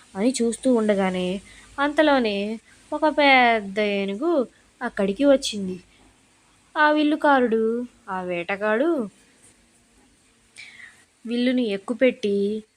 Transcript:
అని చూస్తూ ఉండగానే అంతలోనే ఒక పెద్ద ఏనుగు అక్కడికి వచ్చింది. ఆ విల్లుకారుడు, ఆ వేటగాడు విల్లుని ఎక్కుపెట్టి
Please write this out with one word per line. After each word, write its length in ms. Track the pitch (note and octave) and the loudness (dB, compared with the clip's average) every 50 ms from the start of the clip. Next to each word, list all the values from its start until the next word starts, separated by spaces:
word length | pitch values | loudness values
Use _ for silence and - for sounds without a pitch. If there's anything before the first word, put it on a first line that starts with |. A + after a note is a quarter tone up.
| - _ - | -20 _ -6
అని 180 | F#3+ G#3 C4 C4 B3+ | -2 0 0 0 0
చూస్తూ 320 | A#3 A#3 G#3+ - - C4 B3 | -2 -2 -2 -2 0 2 2
ఉండగానే 680 | A3+ G#3+ G#3+ G#3 G3 G3 F#3 F#3 F#3 F3+ F3+ F#3+ G3+ - - - - - - - - | 2 2 2 0 2 0 0 -2 -2 -4 -4 -4 -6 -10 -14 -20 -20 -20 -12 -6 -4
అంతలోనే 800 | C#4 D4 D4 D4+ D#4 D4+ C#4+ C4 A#3+ G#3+ G3+ G3 G3+ G#3 A3+ A3 _ _ - _ _ - | -2 -2 0 2 2 4 4 2 2 0 -2 -4 -4 -6 -8 -10 _ _ -20 _ _ -10
ఒక 140 | D4+ D4+ D#4 | -6 -2 -2
పెద్ద 720 | D#4 C#4+ D4+ D4 C#4 C4+ B3+ B3 A#3 A3+ A3 G3+ G3 F#3+ G#3+ | 0 2 2 4 6 6 6 6 4 2 0 -2 -4 -4 -2
ఏనుగు 680 | G#3+ G#3 G3+ G3 G3 G3 G3+ G#3 D4 E4+ E4+ C#4+ - - _ _ _ _ _ - | -2 0 0 -2 -2 -4 -4 -4 -2 -2 0 0 -2 -4 _ _ _ _ _ -10
అక్కడికి 420 | B3+ A#3 - - G3 G3 G3+ G3 C#4 | -10 -8 -4 -4 -4 -2 -2 2 4
వచ్చింది. 560 | C#4+ C4+ C4+ C4+ - A3 G#3 F#3+ F#3 F#3 F3 - _ _ _ _ _ _ _ _ _ _ _ _ _ _ _ _ _ - | 4 4 4 2 -4 -8 -8 -8 -8 -10 -10 -14 _ _ _ _ _ _ _ _ _ _ _ _ _ _ _ _ _ -2
ఆ 140 | D#4+ D4+ D4+ | 0 2 2
విల్లుకారుడు, 960 | D4+ D4+ D4+ D4 D4+ D4 - D4 C#4 C4 B3 A#3 A3+ A3+ A3 A3 A#3 A#3+ B3 A#3+ _ _ _ G#3 | 4 2 2 2 0 2 2 4 4 4 2 2 0 0 0 -2 -2 -4 -6 -10 _ _ _ -10
ఆ 120 | F#3+ F#3 | -10 -8
వేటగాడు 840 | F#3 F3+ F3 F3 E3+ - G3 F#3+ G#3 G#3+ G#3+ A3+ C#4+ E4+ E4+ C#4 A3+ F#2+ - _ _ _ _ _ _ _ _ _ _ _ _ _ _ _ _ _ _ _ _ _ _ _ _ _ _ _ _ - - - - - - - - _ _ _ _ _ - | -6 -6 -6 -6 -6 -6 -6 -4 -2 0 0 0 0 0 -2 -2 -4 -8 -10 _ _ _ _ _ _ _ _ _ _ _ _ _ _ _ _ _ _ _ _ _ _ _ _ _ _ _ _ -20 -20 -20 -20 -20 -20 -20 -20 _ _ _ _ _ -8
విల్లుని 420 | A3 A#3 A#3+ B3 B3+ C4 B3 B3 G#3+ | -6 -2 0 0 0 0 0 0 -2
ఎక్కుపెట్టి 960 | G3 G3 - - B3 A3 C4 B3+ B3 - - G#3 G3+ G3+ G3+ G3+ G#3+ A3 G#3+ _ _ | -4 -6 -6 -6 -2 2 2 2 2 0 -2 -2 0 0 -2 -2 -4 -6 -10 _ _